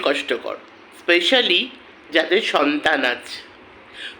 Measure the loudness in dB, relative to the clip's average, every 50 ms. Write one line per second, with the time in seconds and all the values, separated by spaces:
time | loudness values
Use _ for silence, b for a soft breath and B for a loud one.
0 | 0 -2 -2 -2 -2 -4 -6 -6 -4 -8 -10 -10 -12 -20 -20 -20 -20 -20 -20 -10
1 | 0 2 2 4 4 4 2 2 4 4 2 0 0 -2 -10 -18 -20 -20 -20 -20
2 | -16 -2 0 0 2 2 2 0 0 2 0 2 2 2 0 0 0 0 0 2
3 | 0 0 -2 -2 -8 -14 -14 -16 -16 -18 -20 -20 -20 -20 -20 -20 -20 -20 B B
4 | B B B